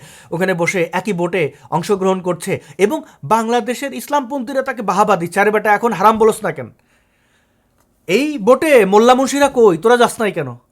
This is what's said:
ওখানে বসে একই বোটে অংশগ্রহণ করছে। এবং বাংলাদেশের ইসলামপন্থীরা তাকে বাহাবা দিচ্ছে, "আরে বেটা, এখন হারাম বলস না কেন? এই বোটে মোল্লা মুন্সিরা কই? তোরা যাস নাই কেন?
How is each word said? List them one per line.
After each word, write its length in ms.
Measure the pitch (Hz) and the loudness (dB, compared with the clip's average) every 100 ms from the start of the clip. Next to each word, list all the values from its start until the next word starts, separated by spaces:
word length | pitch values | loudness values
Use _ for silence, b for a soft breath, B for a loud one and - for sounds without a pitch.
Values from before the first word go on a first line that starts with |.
| B B B | B B B
ওখানে 220 | 160 185 | -4 -2
বসে 360 | 175 170 190 165 | -2 -2 -2 -2
একই 220 | 180 214 | -4 -4
বোটে 380 | 175 175 185 143 B B | -4 -2 -2 -4 B B
অংশগ্রহণ 520 | 156 170 196 190 185 | -6 -2 -2 0 -2
করছে। 400 | 180 180 196 143 B - | -2 -6 -6 -6 B -2
এবং 240 | 202 311 b b | 0 0 b b
বাংলাদেশের 720 | 139 220 226 240 220 240 277 | -4 -2 0 -2 -4 -6 -8
ইসলামপন্থীরা 680 | 254 - 294 233 285 233 269 | -10 -6 -4 -4 -8 -6 -6
তাকে 200 | 269 247 | -6 -6
বাহাবা 340 | 202 185 214 185 | -4 0 0 0
দিচ্ছে, 240 | 170 196 | -2 0
"আরে 120 | 202 | 0
বেটা, 220 | 214 214 | 0 0
এখন 200 | 208 233 | 0 0
হারাম 240 | 175 208 220 | 2 2 4
বলস 260 | 220 220 | 2 0
না 80 | 185 | -6
কেন? 180 | 156 113 - _ _ _ _ _ _ _ _ _ _ _ _ - | -8 -12 -18 _ _ _ _ _ _ _ _ _ _ _ _ -4
এই 300 | 208 302 285 | -2 -2 -2
বোটে 480 | 196 254 320 262 190 | 0 2 4 4 6
মোল্লা 300 | 208 233 254 | 6 6 4
মুন্সিরা 340 | 269 277 277 | 2 0 0
কই? 280 | 262 220 160 | 4 4 4
তোরা 200 | 226 240 | 2 2
যাস 220 | 233 - | 2 0
নাই 120 | 214 | -4
কেন? 240 | 170 131 120 _ | -4 -8 -12 _